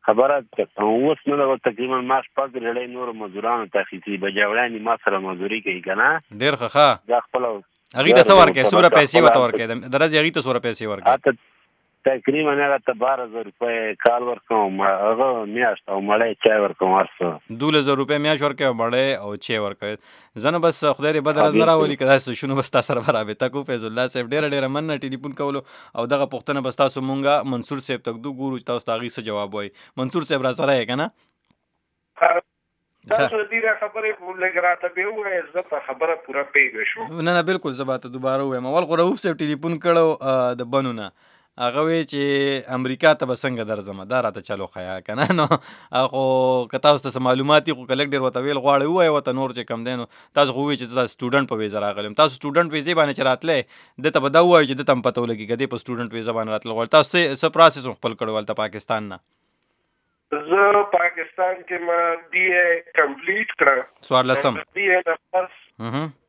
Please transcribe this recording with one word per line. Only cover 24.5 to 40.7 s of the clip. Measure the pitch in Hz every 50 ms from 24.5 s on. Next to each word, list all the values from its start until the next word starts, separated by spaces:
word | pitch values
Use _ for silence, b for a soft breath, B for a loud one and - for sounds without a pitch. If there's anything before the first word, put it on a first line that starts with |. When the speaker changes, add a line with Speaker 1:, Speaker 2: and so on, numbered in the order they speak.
| 139
Speaker 2:
ډېره | 139 135 131 135
مننه | 147 156 160 147 135 135
ټلیفون | 135 131 127 135 147 135 -
کولو | 143 143 139 139 131 B B B B B B
او | - 117 120 143
دغه | 139 139 - 135
پوښتنه | 123 - - 143 143 127
به | 131 123
ستاسو | - 143 135 - 135 131 135
مونږه | 135 139 139 139 143 147 117 135 131
منصور | 120 113 - 143 135 127
صاحب | - 135 120 _
ته | 120 113
ږدو، | 113 117 143 139 127
ګورو | 135 139 131 123
چې | - -
تاسو | 123 120 -
ته | - 113
هغې | 113 120 120 -
څه | - 110 110
جواب | 104 104 104 101 101 107
وایي. | 101 101 b b b b b - 131
منصور | 131 127 175 156 143
صاحب، | 160 139 127 131
را | 123 -
سره | 151 139 139 127
یې | 117
که | 107 123
نه؟ | 135 151 - _ _ _ _ _ _ _ _ _ _ _ _ _ _ _ _ _ _ _ _ _
Speaker 3:
ها، | - - 170 170 175 - _ _ _ _ _ _ _ _ _ _ _ _
تاسو | - 214 226 226 - 233
Speaker 2:
ها. | 214 208 202
Speaker 3:
دې | 220 226 220
را | 220 214 214
خبرې | 214 208 208 220 214 214 208 - 180 180 185 185 180
لږ | 185 165 175 175
راته | 180 175 175 - 180 175 185
بیا | 185 208
ووایه، | 220 220 208 196 185 175 156 143 156
زه | 180 180 - 156
په | 143 - -
خبره | 131 - 160 165 165 160 -
پوره | - 135 143 143 139 -
پوهېږه | 147 135 127 113 110 110 - -
شوم. | 147 151 147 160 170
Speaker 2:
نه، | 156 170 180
نه، | 175 170 165
بلکل | 185 175 - 151 131 123
زه | 139 131
به | 131
ته | 127 - 123 120
دوباره | 131 127 135 131 135 139
ووایم. | 139 131 123 127 127
اول | 143 170 180 147 165
خو | 165 170
رؤف | 180 277 220 -
صاحب | 190 160 - 160
ټلیفون | 147 151 139 151 165 170 151 170
کړو، | 175 170 165 165 160 156 - 127 135
آه، | 131 131 123 123 123 120
د | 123 120